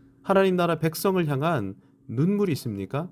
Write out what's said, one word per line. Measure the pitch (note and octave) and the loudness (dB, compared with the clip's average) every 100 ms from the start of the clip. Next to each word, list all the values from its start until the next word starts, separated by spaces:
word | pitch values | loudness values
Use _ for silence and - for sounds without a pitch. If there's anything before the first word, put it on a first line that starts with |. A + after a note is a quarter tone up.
| - _ | -20 _
하나님 | - G3 F#3+ F3+ | 0 2 4 2
나라 | E3+ D#3+ | 0 0
백성을 | D#3+ D#3+ G3 F#3+ D#3+ | -2 0 0 2 0
향한 | C#3 D#3 D#3 G2 - _ _ - | 0 0 0 -2 -8 _ _ -8
눈물이 | A2+ E3+ G3+ G3+ | 0 0 2 0
있습니까? | C#3 A#2+ G2+ F#2+ C#3 F3+ | -2 -4 -6 -6 -6 -8